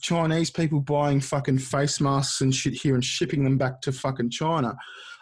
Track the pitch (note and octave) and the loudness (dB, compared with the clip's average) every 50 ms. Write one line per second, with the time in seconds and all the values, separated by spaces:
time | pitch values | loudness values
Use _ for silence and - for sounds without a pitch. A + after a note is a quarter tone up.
0 | - - F3 E3+ E3 D#3+ D#3+ E3 E3 D#3 - - E3 D#3 D#3 D3 C#3 - D3 C#3+ | -4 -2 0 2 2 2 2 2 2 0 0 0 0 2 2 0 0 2 2 2
1 | D3 D3 C#3+ C#3 C3+ - - C#3+ C3+ - C3+ C3 C3 - - C#3 C#3+ C#3+ - - | 2 4 2 2 0 0 -2 -2 0 2 0 0 0 0 0 0 0 0 0 0
2 | D3 C#3 C#3 C#3 C3+ - - - C#3 C3+ C3 C3 - C#3+ B2+ - - D3 C3+ B2 | 2 2 2 2 0 0 -2 0 2 2 2 2 0 -2 -4 0 0 2 2 2
3 | B2+ C3 - - F3+ - - C#3+ C#3 C3 C3+ C3 C3 B2+ C3 - - - C3 - | 0 -2 -2 -2 -2 -2 0 0 2 2 2 2 2 0 -2 -4 -6 -6 -6 -2
4 | - C#3 C3 C3 A#2 A#2+ - - D#3 D#3 E3 D#3+ C3 A2+ A#2+ C3 - - - - | -4 -4 -2 -2 -2 -4 -2 -2 -2 0 0 0 0 -2 -4 -6 -12 -16 -18 -18
5 | - - - - | -18 -18 -20 -18